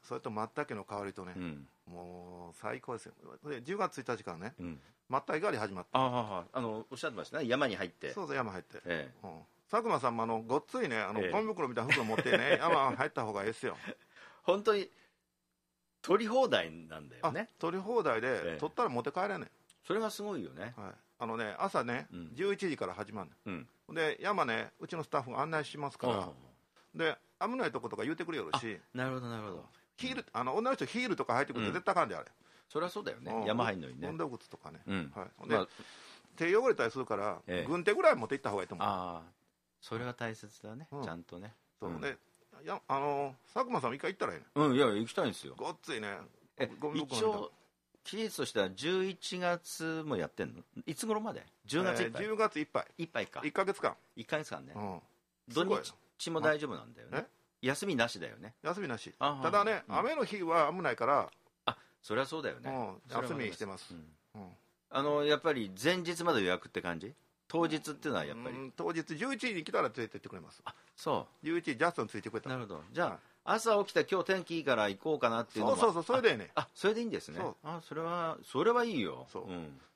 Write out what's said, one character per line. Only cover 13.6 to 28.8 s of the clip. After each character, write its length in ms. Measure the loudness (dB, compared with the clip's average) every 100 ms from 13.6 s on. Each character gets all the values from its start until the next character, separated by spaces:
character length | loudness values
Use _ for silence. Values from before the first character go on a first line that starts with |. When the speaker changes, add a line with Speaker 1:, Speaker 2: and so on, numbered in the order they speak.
| -4
Speaker 1:
よ。 100 | -6 -10 -14 _ -20 -20 -6
Speaker 2:
本 200 | 2 4
当 120 | 4
に、 160 | 2 0 _ _ _ _ _ _ _ _ _ _ _
取 220 | 2 4
り 40 | 4
放 200 | 4 6
題 220 | 4 2
な 260 | -6 -14 -14
ん 100 | -14
だ 100 | -2
よ 140 | -2
ね。 160 | 0 -6
Speaker 1:
あ、 60 | _
取 180 | -4 -4
り 60 |
放 200 | 0 2
題 180 | 2 2
で、 80 | 2
Speaker 2:
え 260 | 0 0 -2
え。 20 |
Speaker 1:
取 120 | -4
っ 40 |
た 80 | 0
ら 60 | 0
持 120 | 0
っ 20 |
て 100 | -2
帰 160 | -2 -2
れ 100 | -4
ん 20 |
ね 60 | -10
ん。 40 | _ _ _ -4
Speaker 2:
そ 80 |
れ 60 | -2
が 100 | 0
す 120 | -4
ご 140 | -6 -6
い 80 |
よ 60 | -6
ね。 240 | -8 -10 -10
Speaker 1:
は 140 | -14
い。 20 | -16 _ _
あ 60 | -4
の 100 | -2
ね、 180 | -4 -2
朝 260 | 0 0
ね、 240 | 0 -4 -4
Speaker 2:
う 40 | -12
ん。 140 | -12
Speaker 1:
十 180 | -4 -2
一 160 | 0 -2
時 80 | -2
か 100 | -4
ら 80 |
始 180 | -4 -8
ま 100 | -8
ん 60 | -10
ね 240 | -12 -8
ん。 140 | -8 -10 _ -10
Speaker 2:
う 40 |
ん。 20 |
Speaker 1:
で、 240 | -2 -2 0
山 240 | -2 0
ね、 280 | 2 0 -2 _
う 80 | -10
ち 80 | -8
の 80 |
ス 40 | -2
タ 100 | -2
ッ 40 |
フ 80 | -2
が 100 | -2
案 100 | 0
内 140 | -2
し 140 | -4 -6
ま 120 | -8
す 80 | -2
か 100 | 0
ら。 60 |
Speaker 2:
あ 40 | 0
あ。 80 | -2 -10 -20 _ _ _ _
Speaker 1:
で、 220 | -2 -2 -2 _ _
危 160 | -4 0
な 100 | -2
い 60 |
と 80 | -2
こ 80 | -4
と 80 | -4
か 60 |
言 100 | -2
う 40 | -2
て 80 |
く 80 | -4
れ 60 | -4
よ 120 | 0
る 60 | -2
し。 200 | -2 -8